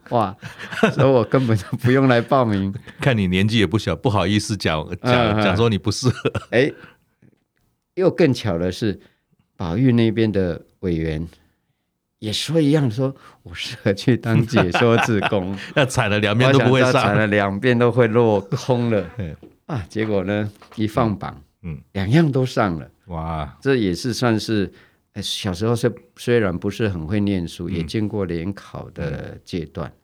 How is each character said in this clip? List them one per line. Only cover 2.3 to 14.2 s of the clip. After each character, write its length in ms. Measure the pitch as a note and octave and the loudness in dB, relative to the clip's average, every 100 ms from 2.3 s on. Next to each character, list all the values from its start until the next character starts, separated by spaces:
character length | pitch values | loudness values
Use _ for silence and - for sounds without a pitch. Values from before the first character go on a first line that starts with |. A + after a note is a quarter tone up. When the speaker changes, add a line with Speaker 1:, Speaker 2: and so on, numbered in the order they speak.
| C#3 | 2
Speaker 1:
名。 300 | A#2 G2 G2 G2 - - | 2 2 -2 -4 -12 -2
Speaker 2:
看 160 | D3 A2+ | 0 2
你 120 | F#2 | 2
年 200 | F#2 G#2 | 2 2
纪 120 | A2+ | 2
也 80 | F#2+ | 2
不 100 | G#2+ | 2
小， 180 | G2 D#2 | -2 -2
不 140 | - | 0
好 160 | G2+ F2+ | 2 2
意 140 | G#2 | 0
思 180 | - G2+ | -2 -2
讲， 260 | - D#2 D#2+ F2 | -2 -2 -4 -6
讲， 100 | B2+ | 0
Speaker 1:
嗯， 220 | B2 A2+ G#2+ | 2 2 2
嗯。 80 | |
Speaker 2:
讲 120 | G2+ G2+ | 2 2
说 140 | A#2 | 2
你 80 | G2 | 0
不 140 | G#2 | -2
适 180 | - B2+ | -2 -2
合。 220 | - - - - | -2 -4 -6 -2
Speaker 1:
哎， 220 | A2+ C#3 - - _ _ _ _ _ _ _ _ _ _ | 0 0 -2 -18 _ _ _ _ _ _ _ _ _ _
又 160 | - F#3 | 0 0
更 240 | - D#3+ | 4 2
巧 240 | B2 A2 E2+ | 2 -2 -2
的 140 | F2+ | -2
是， 280 | F2+ A2 F2+ _ _ _ _ _ - | -2 -4 -4 _ _ _ _ _ -10
保 220 | F2 F#2 | -4 0
育 140 | C3 | 4
那 200 | A#2+ A2+ | 4 4
边 200 | G#2+ A2 | 2 0
的 280 | G2 F#2 D#2 - _ | 0 -2 -4 -12 _
委 160 | F#2 E2 | -4 -2
员 320 | D#2+ D#2 F2 - _ _ _ _ _ _ _ - | -2 -4 -8 -14 _ _ _ _ _ _ _ -12
也 160 | G#2+ | -8
说 260 | G#2 - D#3+ | -6 -2 0
一 120 | C#3+ | 2
样， 180 | D3+ C3+ | 2 2
说 260 | A2 C3+ - - _ | -2 -4 -6 -18 _
我 100 | - | -18
适 240 | F2 - - | -12 -12 -4
合 100 | G#2+ | -2
去 240 | G2 - | -2 0
当 260 | A#2+ | 0